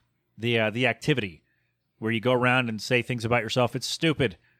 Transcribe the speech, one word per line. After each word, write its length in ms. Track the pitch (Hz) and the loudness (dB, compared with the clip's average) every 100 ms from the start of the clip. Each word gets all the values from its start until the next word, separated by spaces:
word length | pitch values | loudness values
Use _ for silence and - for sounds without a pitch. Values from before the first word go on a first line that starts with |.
| _ _ _ - | _ _ _ -8
the, 220 | 117 117 | -2 0
uh, 100 | 107 | 0
the 160 | 107 123 | 0 0
activity 560 | 113 - 131 101 78 _ _ _ _ _ - | 0 0 0 -2 -8 _ _ _ _ _ -8
where 140 | 110 | -4
you 100 | 113 | 0
go 120 | 120 | 2
around 360 | 127 123 127 120 | 2 2 2 0
and 100 | 110 | -4
say 220 | - 123 | 0 0
things 240 | - 123 110 | 0 -4 0
about 160 | 120 | 0
yourself, 340 | 110 120 120 127 | 0 0 0 -2
it's 120 | - | -8
stupid. 500 | - 165 143 127 - _ | -2 0 2 -2 -4 _